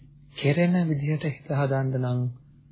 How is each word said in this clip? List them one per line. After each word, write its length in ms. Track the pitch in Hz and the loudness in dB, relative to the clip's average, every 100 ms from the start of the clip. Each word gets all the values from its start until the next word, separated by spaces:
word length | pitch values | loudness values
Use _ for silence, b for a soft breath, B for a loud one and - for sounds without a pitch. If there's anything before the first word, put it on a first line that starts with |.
| - - - | -20 -20 -18
කෙරෙන 420 | - 139 165 175 180 | -2 0 2 2 2
විදිහට 400 | 165 143 147 151 156 | 0 0 -2 -2 -4
හිත 220 | - - | -6 -4
හදන්න 460 | 143 139 135 131 131 | 0 0 0 0 0
නම් 240 | 127 123 123 123 - - - | 0 0 -2 -6 -20 -20 -20